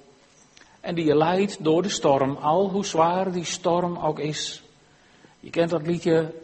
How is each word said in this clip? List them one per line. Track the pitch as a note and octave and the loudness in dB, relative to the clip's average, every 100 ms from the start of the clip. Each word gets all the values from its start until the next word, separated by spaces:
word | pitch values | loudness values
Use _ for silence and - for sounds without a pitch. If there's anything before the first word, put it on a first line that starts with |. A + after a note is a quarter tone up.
| - _ _ _ _ - - _ | -20 _ _ _ _ -20 -20 _
En | - E3+ | -8 -2
die | D#3 | 2
je | D3 | 4
leidt | D#3+ F#3 G3+ - | 4 2 0 -2
door | D#3 D#3+ | 0 2
de | F#3 | 0
storm, | - D#3+ C3+ C3+ C#3 | 0 2 2 2 -2
al | D3+ E3+ G3 | 0 2 2
hoe | F#3+ G3 | -2 -2
zwaar | E3 E3 F3+ F#3+ | 2 2 2 -2
die | F3+ | -4
storm | D#3+ - F3+ E3+ F3 F3 | -6 -4 0 0 0 -2
ook | D#3 D3+ | -4 -2
is. | D3+ D3+ - - - _ _ _ _ _ - _ | -4 -6 -8 -12 -18 _ _ _ _ _ -20 _
Je | - | -6
kent | D#3+ E3+ | -2 0
dat | E3+ D3+ | 0 -2
liedje | E3+ E3+ D#3+ D#3+ - | -2 2 2 0 -6